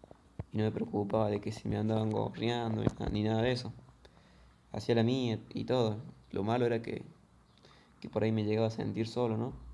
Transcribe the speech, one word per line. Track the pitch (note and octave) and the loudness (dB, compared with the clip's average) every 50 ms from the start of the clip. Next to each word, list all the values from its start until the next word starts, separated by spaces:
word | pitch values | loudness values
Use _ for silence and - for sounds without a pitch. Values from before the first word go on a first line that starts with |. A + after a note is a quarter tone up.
| - - - - - - _ - - - | -20 -20 -20 -20 -20 -20 _ -14 -12 -6
y | - G#2+ | -2 0
no | G#2+ | 0
me | A2 | 2
preocupaba | A2 - A3+ - - G2+ G#2 G2 G#2+ A2 G#2+ G#2 | 0 -2 -4 -2 -2 -2 0 2 2 2 2 2
de | G#2 G#2 | 0 0
que | - A2 | -2 -6
si | A2 - - A2 | -8 -6 -4 -2
me | G#2+ | -2
andaban | G#2 G#2+ A2 A2 A2 A2 A2 | 0 2 2 2 2 2 2
gorreando | G#2+ G#2+ A2 - - A#2 A2+ A#2 A#2+ A#2+ A#2 A2+ A2 A2 | 0 0 -2 -2 -4 -2 -2 0 0 0 0 -2 0 2
ni | A2 A2 - - | 2 2 2 0
na-, | A2+ - | -4 -2
ni | A2 G#2+ | 0 0
nada | G#2 G#2+ A2 A2 | 2 2 2 2
de | A2+ B2+ | 2 2
eso. | B2+ B2 B2 A2+ - - - - - - - - - - - - - - - - - _ _ - | 0 -2 -4 -8 -12 -14 -18 -20 -20 -20 -20 -20 -20 -20 -20 -20 -20 -20 -20 -20 -20 _ _ -12
Hacía | - A2 - - A#2+ | -10 -4 0 2 4
la | A#2 | 4
mía | A2 A#2 C3 C3+ B2+ A#2 G#2+ G#2 - - - | 4 4 4 2 2 0 -2 -2 -6 -8 -8
y | - A2+ | -6 -2
todo. | A#2 B2+ B2+ A#2 G#2+ G#2 G#2+ C3 - - - - - | 0 2 2 2 2 0 -4 -8 -12 -18 -20 -14 -8
Lo | - F#2+ | -6 -2
malo | G2 G#2+ A#2 B2 B2 | 0 0 2 2 2
era | A#2 A#2 A2+ | 2 0 0
que, | A2+ - - - - - - - - - - - _ _ - - - - - - - - - - | -2 -4 -8 -8 -8 -12 -20 -20 -20 -20 -20 -20 _ _ -20 -20 -20 -20 -20 -20 -20 -20 -20 -16
que | - - | -10 -4
por | - A2 G#2+ | -2 0 2
ahí | A2 | 2
me | A2 A2 G#2 | 2 2 2
llegaba | G#2 G#2+ A2 A2+ | 2 4 4 2
a | A2 | 2
sentir | A2 A#2 A2 G#2+ G2+ G#2 A2+ | 0 -2 -4 -2 -2 -2 -2
solo, | A2+ - A#2+ B2 A2+ A2 | -2 0 0 0 0 0
¿no? | A2 A#2 C3+ C3 - - - | 0 -2 -4 -6 -10 -14 -16